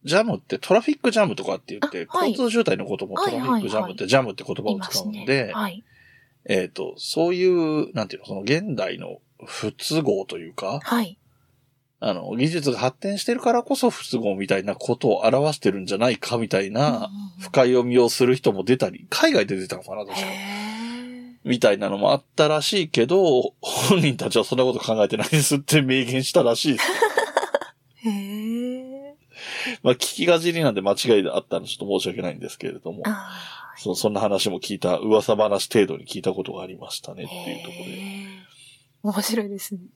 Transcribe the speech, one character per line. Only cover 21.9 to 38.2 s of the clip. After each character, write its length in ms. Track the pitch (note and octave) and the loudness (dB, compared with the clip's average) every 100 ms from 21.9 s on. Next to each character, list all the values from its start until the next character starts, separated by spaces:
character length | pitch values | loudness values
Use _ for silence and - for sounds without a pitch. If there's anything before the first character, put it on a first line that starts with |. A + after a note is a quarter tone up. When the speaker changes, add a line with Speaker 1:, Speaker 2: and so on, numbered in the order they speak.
Speaker 1:
の 80 | G2+ | 0
も 140 | G2+ | 2
あ 40 | C#3+ | 0
っ 80 | _ - | _ 2
た 120 | D3+ | 2
ら 140 | D3+ | 2
し 220 | - G#3 | 0 -2
い 40 | E3 | 0
け 160 | - | 0
ど、 500 | A#2 F#3 F3+ B2+ - _ | 4 4 6 4 2 _
本 400 | - - B2+ F#3+ | -8 -4 2 4
人 160 | D3+ B2 | 4 0
た 140 | A2 | 0
ち 80 | A2 | 0
は 60 | |
そ 120 | G#2 B2+ | 2 2
ん 20 | |
な 60 | |
こ 80 | B2+ | 2
と 60 | A2+ | 0
考 240 | - A2 | -2 2
え 40 | G#2 | 2
て 100 | A2 | 2
な 80 | G2+ | 2
い 20 | |
で 120 | D#3 | 2
す 160 | C#3 C#3+ | 2 0
っ 20 | |
て 240 | C#3+ D#3 | 4 2
明 220 | C3 C3 | 4 0
言 200 | A#2+ C3 | 0 -2
し 80 | C3+ | 2
た 100 | F3+ | 4
ら 140 | A#2+ A2+ | 4 2
し 140 | D3+ | 0
い 20 | |
で 40 | A#2+ | 0
す。 80 | - F#4+ G#4+ - - - - - - _ _ _ | 0 2 2 0 -2 -2 -2 -4 -6 _ _ _
Speaker 2:
<laughs> 40 | A3+ | -4
へ 0 | |
ー。 320 | G3+ G3 G#3 A3 A#3 B3 B3+ C4 C4+ C#4+ D4 _ - - - C4 A#3+ | -4 -6 -6 -4 -4 -4 -8 -10 -14 -16 -20 _ -16 -12 -8 -8 0
Speaker 1:
ま 100 | C3+ | 0
あ、 20 | |
聞 40 | B2+ | 2
き 280 | - - E3+ | -2 0 2
が 120 | E3 | 4
じ 140 | E3+ | 2
り 100 | E3+ | 2
な 100 | D3 | 2
ん 20 | |
で 80 | G2+ | 2
間 100 | G2 | 0
違 280 | G2+ A#2+ G#2+ | 0 4 4
い 20 | |
で 80 | F#2 | 4
あ 80 | G2 | -2
っ 80 | - | -2
た 140 | F2 | -6
の 60 | F2 | -4
ち 120 | - | -8
ょ 60 | G2 | -2
っ 20 | |
と 120 | F#2+ | -2
申 20 | |
し 40 | F2 | -2
訳 140 | - | -4
な 80 | F2+ | -6
い 60 | D2+ | -8
ん 20 | |
で 100 | - | -12
す 100 | - | -10
け 100 | - | -10
れ 60 | |
ど 180 | - - | -10 -12
も。 100 | E2+ G#3 | -6 -6
Speaker 2:
あ 240 | G#3 - F3+ - - - - | -6 -10 -14 -16 -16 -18 -8
ー。 40 | |
Speaker 1:
そ 120 | G#2 | -6
う、 40 | F2+ | 0
そ 140 | A2 | 0
ん 20 | |
な 80 | G2+ | 2
話 300 | G#2+ G2 G#2+ | 2 2 0
も 100 | F2+ | -2
聞 160 | - G2 | -6 -2
い 20 | |
た 180 | F2+ F2 | 0 0
噂 400 | A2 G#2+ - G#2+ | 4 4 4 2
話 320 | G#2+ G2 - | 4 2 2
程 180 | A2+ F#2+ | 2 2
度 100 | C#2 | 0
に 100 | - | -10
聞 120 | - | -6
い 40 | |
た 100 | F#2 | -4
こ 120 | F#2+ | -4
と 80 | - | -8
が 100 | F#2+ | -10
あ 40 | F#2+ | -12
り 100 | F#2+ | -14
ま 140 | - | -12
し 100 | - | -12
た 140 | - | -12
ね 100 | - | -14
っ 40 | - | -14
て 60 | |
い 260 | F3+ F3 - | -12 -12 -12
う 40 | |
と 60 | - | -14
こ 80 | F3 | -14
ろ 60 | F3+ | -14
で。 60 | |
Speaker 2:
へ 20 | |
ー。 340 | F#3 G3 G3 | -12 -12 -12